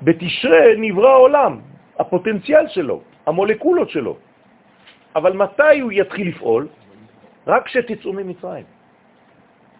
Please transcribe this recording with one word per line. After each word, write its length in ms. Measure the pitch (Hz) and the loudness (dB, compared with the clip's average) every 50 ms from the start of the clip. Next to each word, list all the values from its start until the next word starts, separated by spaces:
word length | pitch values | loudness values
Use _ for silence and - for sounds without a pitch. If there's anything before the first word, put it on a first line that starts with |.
| 131 | -2
בתשרי 720 | 147 165 165 180 170 - - - 254 - 160 202 233 220 214 | -2 -2 -2 -2 -10 -8 -4 0 2 4 6 6 6 4 2
נברא 300 | 220 220 185 180 220 262 | 0 -4 -2 2 4 4
העולם, 520 | 269 262 254 262 294 285 262 202 143 - - - - - _ _ _ - | 6 6 6 6 4 4 0 0 -2 -6 -14 -20 -20 -20 _ _ _ -8
הפוטנציאל 680 | - - - 175 - 220 220 190 - - 294 311 311 311 | -6 -4 -4 -4 -4 -4 -6 -6 -4 0 2 2 2 0
שלו, 320 | - 185 160 120 92 76 - _ _ _ - | -2 -6 -4 -4 -6 -8 -10 _ _ _ -6
המולקולות 640 | 147 160 180 202 208 220 214 - 311 359 349 220 - | -6 -4 -2 -2 -2 -2 -2 0 0 0 0 -2 -4
שלו. 260 | - 160 120 95 - - _ _ _ _ _ _ _ _ _ _ _ _ _ _ - _ _ _ - | -4 -6 -6 -6 -8 -10 _ _ _ _ _ _ _ _ _ _ _ _ _ _ -20 _ _ _ -6
אבל 160 | 160 156 185 190 | -2 0 0 0
מתי 480 | 190 202 190 - - 294 311 294 294 | 0 -2 -2 0 2 4 4 4 4
הוא 120 | 262 226 196 | 2 -4 -2
יתחיל 360 | 202 190 - - - 208 175 | -2 -2 -2 -2 -8 -6 -6
לפעול? 400 | - - - 117 113 120 147 151 - _ _ _ _ - - _ _ _ _ _ _ _ - | -8 -6 -4 -2 -2 -2 -2 -4 -12 _ _ _ _ -20 -20 _ _ _ _ _ _ _ -4
רק 180 | - 190 233 - | 0 0 0 0
כשתצאו 480 | - - 254 240 240 220 214 - 220 190 | -2 -4 -6 -4 -6 -8 -10 -10 -10 -10
ממצרים. 520 | 196 196 185 170 - - 180 180 143 - - _ _ _ _ _ _ _ _ _ _ _ _ _ _ _ _ _ _ _ _ _ _ | -10 -10 -12 -12 -14 -14 -14 -14 -14 -16 -20 _ _ _ _ _ _ _ _ _ _ _ _ _ _ _ _ _ _ _ _ _ _